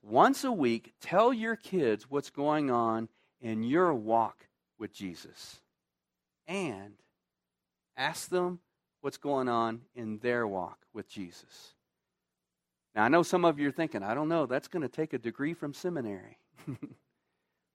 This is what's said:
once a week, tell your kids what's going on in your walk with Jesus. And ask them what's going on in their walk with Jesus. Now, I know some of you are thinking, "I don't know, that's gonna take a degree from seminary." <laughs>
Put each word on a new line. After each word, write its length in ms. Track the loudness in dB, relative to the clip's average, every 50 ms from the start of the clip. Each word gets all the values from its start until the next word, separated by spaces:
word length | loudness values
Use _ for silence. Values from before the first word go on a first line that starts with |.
once 420 | -8 2 6 8 8 8 6 4 0
a 80 | -2
week, 420 | 0 2 2 2 2 0 -2 -8 -18 _
tell 340 | -6 0 4 4 6 6 4
your 220 | 2 -2 -4 -4
kids 540 | -6 -6 -4 -2 0 2 2 2 0 -2 -4
what's 200 | -4 -4 -4 -4
going 420 | -6 -2 0 0 2 2 2 2
on 380 | 2 2 2 2 0 -2 -4 -8 _ _ _ _ _ _
in 220 | -8 -6 -4 -2 -2
your 300 | 0 2 4 4 4 2
walk 540 | 0 0 2 2 4 2 2 -2 -8 -20 _ _ _ _ _ _ -12
with 120 | -12 -12 -10
Jesus. 680 | -10 -10 -10 -10 -12 -14 -18 -20 -20 -20 -20 -20 -20 _ _ _ _ _ _ _ _ _ _ _ _ _ _ _ _ _ -8
And 460 | -6 -4 -4 -6 -6 -8 -12 -16 -20 _ _ _ _ _ _ _ _ _ _ _ _ _ _ _ _ _ _ _ _ -4
ask 320 | -4 -4 -4 -6 -6 -2
them 300 | -2 0 0 -2 -4 -6 -12 _ _ _ _ _ _ _
what's 160 | -8 -8 -8 -4
going 320 | -4 -2 0 0 0 2
on 320 | 2 2 0 0 -2 -6 -12 _ _
in 240 | -10 -8 -8 -8 -4
their 280 | -2 0 0 0 0 -2
walk 320 | -2 -4 -6 -6 -10 -16 _ _ -14
with 140 | -14 -14 -12
Jesus. 680 | -12 -12 -12 -12 -12 -18 -20 _ -20 -20 -20 -20 _ _ _ _ _ _ _ _ _ _ _ _ _ _ _ _ _ _ _ _ _ _ _ _ 0
Now, 80 | 2 4
I 40 | 6
know 160 | 6 4 4
some 220 | 4 2 4 4
of 140 | 4 4 2
you 80 | 0 -2
are 40 |
thinking, 320 | -2 -2 -4 -4 -4 -6 -4
"I 100 | -4 -2
don't 160 | -2 -2 0
know, 160 | 0 0 0
that's 220 | 0 -2 -4 -4 -6
gonna 200 | -6 -6 -6 -4
take 260 | -4 -6 -4 -4 -6
a 40 | -6
degree 360 | -6 -6 -6 -4 -4 -4 -4
from 200 | -6 -8 -10 -8
seminary." 640 | -6 -6 -4 -4 -4 -4 -6 -8 -8 -12 -16 -20 _ _ _ _ -16 -12 -12
<laughs> 100 | -12 -10 -12 -16 -18 -20 _ _ _ _ _ _ _ _ _ _ _ _ _ _